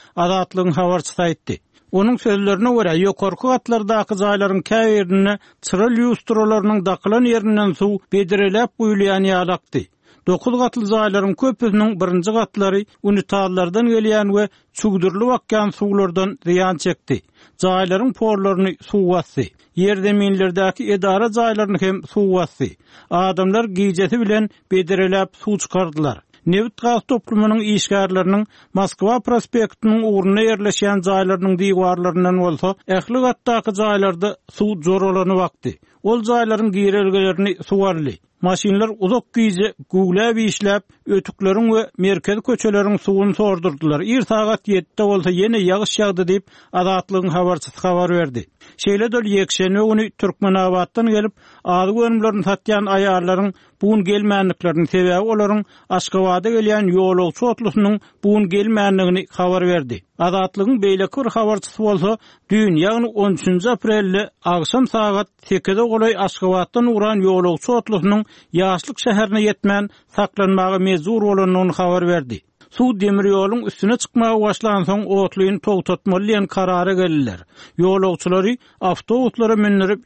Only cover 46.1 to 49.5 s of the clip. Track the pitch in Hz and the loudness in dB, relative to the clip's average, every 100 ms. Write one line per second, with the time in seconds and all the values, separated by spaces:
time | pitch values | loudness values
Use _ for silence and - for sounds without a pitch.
46.1 | 180 180 196 - - - 180 180 185 - | 0 0 -2 -4 -20 -8 -2 0 -2 -2
47.1 | 190 165 170 180 170 - - 185 180 175 | -4 -2 0 0 -2 -6 -6 -2 0 0
48.1 | 175 156 120 - _ - - - 202 226 | 0 -2 -6 -12 _ -20 -6 -2 0 0
49.1 | 240 208 202 185 | -2 0 0 -2